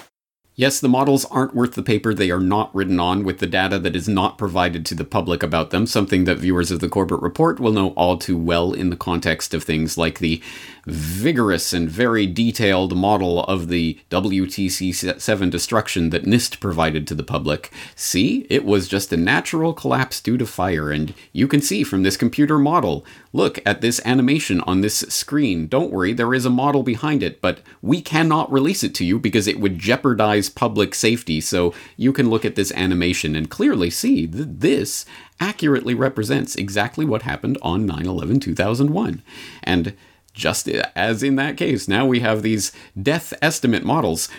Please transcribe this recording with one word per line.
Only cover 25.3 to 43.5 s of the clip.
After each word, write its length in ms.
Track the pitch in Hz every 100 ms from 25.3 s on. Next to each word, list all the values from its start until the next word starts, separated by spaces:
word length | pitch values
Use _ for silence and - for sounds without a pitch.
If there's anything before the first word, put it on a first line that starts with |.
| 147 139 87 80
Don't 220 | - 170
worry, 240 | 95 90
there 200 | 120 117
is 120 | 131 123
a 60 |
model 320 | 123 139 143
behind 400 | 123 113 151 147
it, 180 | 98 -
but 200 | 92 87 - -
we 200 | 98 170
cannot 500 | 156 165 160 156 151
release 320 | 135 139 -
it 100 | 98 -
to 100 | 87
you 120 | 104
because 300 | 113 110 98
it 140 | -
would 180 | 101 90
jeopardize 640 | 95 123 139 113 107 104 101
public 440 | - 120 107 101
safety, 460 | - 113 117 - 78
so 340 | 78 95 87 - - -
you 160 | 117
can 180 | 135 123
look 140 | 110
at 120 | 104 -
this 180 | 98
animation 640 | - 92 90 87 87 80 78
and 120 | 78
clearly 400 | - 254 190 87
see 360 | - 233 269 82
that 340 | 87 151 90
this 460 | 151 269 - - - - - -
accurately 540 | 180 214 156 139 -
represents 640 | 120 135 135 107 139 - -
exactly 480 | 98 101 110 - 156
what 160 | 110
happened 360 | - 71 - 135
on 240 | - 90 107
nine 200 | 78 87
eleven 360 | 90 78 131
two 120 | 95
thousand 360 | 78 98 120 143
one." 320 | 160 226 - - - - -
And 300 | - 90 82 98 _ _ _
just 340 | - 78 113 -
as 540 | - - - 101 113
in 140 | 135 135
that 220 | 143 -
case, 300 | 175 123 -
now 200 | 101 135
we 140 | 123
have 200 | 117 110
these 300 | 107 110 - - - -
death 360 | 98 160 - -
estimate 460 | 156